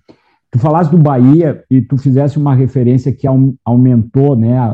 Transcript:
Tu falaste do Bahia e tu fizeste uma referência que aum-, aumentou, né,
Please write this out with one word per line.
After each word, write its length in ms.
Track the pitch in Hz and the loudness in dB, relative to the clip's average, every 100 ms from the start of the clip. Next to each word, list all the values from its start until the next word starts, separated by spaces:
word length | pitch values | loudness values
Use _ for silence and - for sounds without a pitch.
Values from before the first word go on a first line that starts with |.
| _ _ _ _ _ | _ _ _ _ _
Tu 80 | 117 | -4
falaste 320 | 156 160 156 | 0 0 0
do 80 | 175 | 2
Bahia 640 | 147 131 127 160 156 - - | 2 2 4 4 0 -4 -2
e 100 | 131 | -2
tu 160 | - 131 | -2 -2
fizeste 400 | 143 131 143 147 | 0 0 0 -2
uma 160 | 143 | -2
referência 580 | 127 131 131 120 127 139 | 0 0 -2 0 0 -2
que 140 | 113 139 | -4 -2
aum-, 300 | 131 135 131 110 | 0 0 -2 -2
aumentou, 680 | 123 127 120 110 135 143 120 | 0 2 0 -2 -2 0 0
né, 360 | 113 127 113 | -2 -2 -4